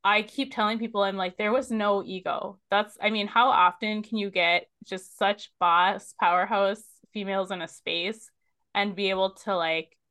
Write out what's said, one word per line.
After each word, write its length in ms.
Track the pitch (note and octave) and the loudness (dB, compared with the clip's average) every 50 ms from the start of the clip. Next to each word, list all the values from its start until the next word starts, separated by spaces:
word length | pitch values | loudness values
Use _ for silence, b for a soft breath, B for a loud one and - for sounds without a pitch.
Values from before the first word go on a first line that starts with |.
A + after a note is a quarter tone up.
| - | 4
I 180 | G3 G#3 G#3+ | 4 2 2
keep 300 | G#3+ A3 - - C4+ C4+ - | 0 -2 -6 -6 -6 -4 -2
telling 240 | A#3+ G#3+ G#3 A3+ A3+ | -2 0 0 0 -4
people, 240 | A#3 A3 A3+ G3+ | -6 -4 0 0
I'm 140 | G3+ G3 F#3+ | 0 0 0
like, 200 | G3 F#3 F3+ F#3 | -2 -4 -6 -4
"There 160 | - G#3+ G#3 | -4 -2 0
was 180 | A#3 C4 B3+ B3+ | 0 0 -2 -2
no 320 | A3+ A3 G#3 G#3 G3+ G3 - | -4 0 2 2 2 0 -2
ego." 540 | - F#3+ F#3 F3+ F3 D#3+ - - - G3 _ _ _ | -6 -10 -6 -6 -4 -4 -4 -6 -10 -12 _ _ _
That's, 260 | G3 G3+ G#3 G#3 - - | 0 0 0 -2 -8 -4
I 100 | - G#3+ | -2 -2
mean, 160 | A3 G#3+ G3+ | 0 -2 -4
how 220 | G3+ - A#3 A#3+ C4+ | 2 4 4 4 6
often 540 | - - F3+ F3+ F3+ - - G#3+ G#3+ G#3+ | 4 4 4 4 2 0 -4 -4 -4 -4
can 160 | G#3+ - A#3 G#3+ | -6 -6 -6 -4
you 120 | G3+ G3+ | -4 -2
get 360 | G3 F#3 F3 E3+ F3 F3 - _ _ _ - | 0 0 2 4 2 2 0 _ _ _ -12
just 320 | - F#3+ F#3 - - - | -10 -10 -10 -10 -14 -4
such 340 | - G#3 G3 G#3 G#3 - - _ _ | 0 0 0 0 -2 -8 -20 _ _
boss, 560 | F3+ F3 E3+ F3 F3+ F#3+ G#3 G3+ - - - - | 2 4 4 4 4 2 2 -2 -8 -16 -6 0
powerhouse 640 | G3+ F3 F3 F3+ F#3 G3+ A3+ G3 G3+ G3 G#3 G#3+ - - - _ _ _ | 2 2 2 2 0 0 0 0 0 0 -2 -4 -10 -20 -20 _ _ _
females 380 | _ G#3+ G3+ G3 G3 G3 F#3+ F#3 | _ -8 -6 -4 -2 -4 -4 -4
in 120 | G3 F3+ | -6 -10
a 60 | E3 E3 | -10 -12
space 600 | - - _ - E3 E3+ F3 G3 A3 A3 - - _ _ _ _ _ _ _ _ _ | -14 -12 _ -6 -6 -4 -4 -6 -8 -10 -14 -20 _ _ _ _ _ _ _ _ _
and 200 | G3+ G3+ G#3 F#3+ | -2 -2 -2 -2
be 140 | F3+ G3+ F#3+ | -2 -2 -2
able 200 | F#3+ F#3 F#3+ F#3+ F#3+ - - | 0 0 -2 -2 -4 -8 -6
to, 120 | G#3 G3 | -4 -2
like, 400 | F3 E3 D#3+ D#3+ D#3+ D#3+ _ _ _ _ _ | -2 0 -2 -2 -4 -6 _ _ _ _ _